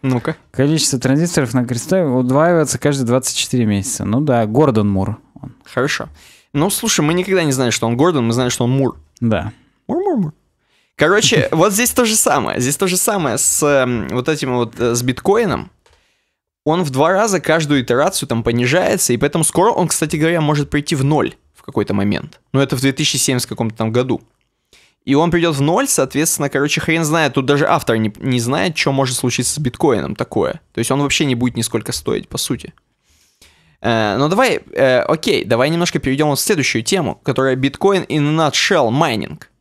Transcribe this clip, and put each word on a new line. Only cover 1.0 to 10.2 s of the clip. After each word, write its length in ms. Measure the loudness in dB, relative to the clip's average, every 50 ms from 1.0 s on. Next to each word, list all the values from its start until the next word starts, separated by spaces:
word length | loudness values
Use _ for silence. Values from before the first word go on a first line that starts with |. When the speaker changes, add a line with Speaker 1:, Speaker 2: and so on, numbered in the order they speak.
| 0 2 2 2 2 0 0 0 -2 0 0
Speaker 2:
на 100 | -2 -2
кристалле 400 | 0 -4 -6 -2 0 0 0 2
удваивается 720 | 2 0 0 0 2 2 4 4 4 4 2 2 0 -2 -2
каждые 280 | 0 0 0 0 0
двадцать 300 | 2 0 0 0 -2 -6
четыре 300 | -6 -6 -2 0 0 2
месяца. 380 | 2 2 0 -2 -4 -6 -6 -4
Ну 160 | -2 0 0
да, 260 | 2 2 2 2 2
Гордон 420 | 2 2 2 4 4 4 2 2 2
Мур 300 | 2 0 0 -2 -4 -8 _ _ _ -18
он. 120 | -18 -18 -20 _ _
Speaker 1:
Хорошо. 440 | -8 -4 -2 -2 -2 -2 -4 -8 -10 -14 -20 -20 -20 -20 -20 _ _ _
Ну, 180 | 0 0 0
слушай, 320 | 0 -2 -2 -2 0 0 2
мы 100 | 2 2
никогда 320 | 0 0 0 0 2 2
не 80 | 2 0
знали, 180 | 2 0 0
что 160 | 0 0 -2
он 100 | -2 2
Гордон, 300 | 2 2 2 2 2 0
мы 60 | 0 0
знали, 160 | 0 0 -2
что 160 | 0 0 0
он 60 | 0
Мур. 260 | 2 2 0 -2 -2 -6 -18 _ _ -4
Speaker 2:
Да. 320 | -2 0 0 0 -2 -6 -10 -14 _ _ _ _ _
Speaker 1:
Мур, 120 | -4 -4 -2 0
Мур, 140 | 0 0
Мур. 160 | 0